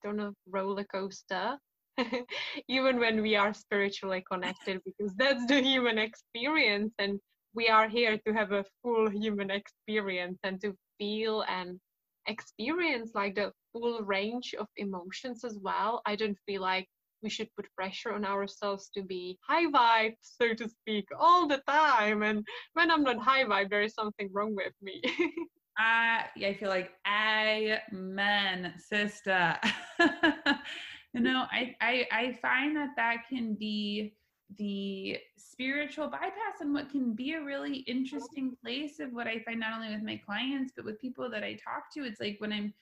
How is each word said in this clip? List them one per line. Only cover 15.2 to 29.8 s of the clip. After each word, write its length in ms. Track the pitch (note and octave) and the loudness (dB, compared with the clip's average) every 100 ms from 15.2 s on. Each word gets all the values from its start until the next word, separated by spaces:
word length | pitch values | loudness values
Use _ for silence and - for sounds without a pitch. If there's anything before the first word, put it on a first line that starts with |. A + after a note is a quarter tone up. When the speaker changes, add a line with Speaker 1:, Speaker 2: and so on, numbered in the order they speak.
| B3+ A#3 | -10 -8
Speaker 1:
as 140 | B3 G#3 | -8 -6
well. 420 | F#3+ F3+ G3+ A#3+ G#3+ | -4 0 0 -2 -2
I 80 | |
don't 240 | G#3 G#3+ G3 - | -2 -2 -4 -4
feel 160 | G3 | -2
like 260 | F#3 F#3 F#3+ _ _ _ | 0 0 -2 _ _ _
we 80 | G#3+ | -8
should 180 | - A3 | -6 -8
put 180 | - G3 - | -10 -12 -6
pressure 360 | F#3+ - A#3 | -6 -6 -6
on 120 | G#3 | -4
ourselves 640 | G3 G3 G3+ - G#3 G3 - | -2 -2 -4 -4 -4 -4 -6
to 80 | G#3 | -10
be 360 | F#3+ F#3 F3+ F#3 - | -6 -6 -8 -10 0
high 180 | D#4 E4 | 2 4
vibe, 480 | C#4 A#3 A3+ A3 A3+ | 6 6 6 4 -2
so 320 | - - A#3 | -12 0 0
to 140 | A3+ A#3 | 0 -6
speak, 380 | - - G#3 F#3+ - | -10 -4 -2 -2 4
all 300 | D#4+ F4 D#4 | 8 8 6
the 160 | C#4 - | 2 4
time. 540 | D4+ D4+ B3 G#3 G#3+ | 4 6 6 4 4
And 200 | G#3+ G#3+ G#3 - - | 2 0 -4 -12 -6
when 180 | D#4+ E4 | 2 4
I'm 140 | D#4+ | 6
not 140 | C4+ A#3 | 4 2
high 260 | A#3 C4+ | 4 4
vibe, 260 | A#3+ G3 G3 | 4 2 2
there 120 | G#3 | 2
is 120 | G#3+ | 0
something 340 | - G#3+ G#3 G3+ | 0 -6 -4 -4
wrong 220 | G3 G#3+ G3+ | -2 -2 -2
with 180 | F#3 - | -6 -8
me. 220 | G3 F#3+ | -14 -4
<laughs> 440 | B3 - E4+ - E4+ _ _ - | -4 0 -2 -2 -12 _ _ 0
Speaker 2:
Uh, 500 | A3+ A3+ A3+ A3+ - - | 4 4 4 2 -2 -4
yeah, 120 | G3 | -4
I 60 | G3 | -2
feel 80 | G3+ | -2
like, 220 | F#3 F3+ - G3 | -2 -2 -6 -2
amen, 1700 | G#3 A3 G#3+ G#3+ G#3+ G#3+ A3 - F#3+ F#3 F#3+ G3+ G#3 G3 F#3 F3+ - | 0 2 2 2 2 2 0 -4 -10 -8 -2 2 2 0 -2 -6 -10
sister. 800 | - G#3 G#3 - G3 F#3+ E3+ - A3 - | -4 -2 -2 -4 0 4 4 2 0 -2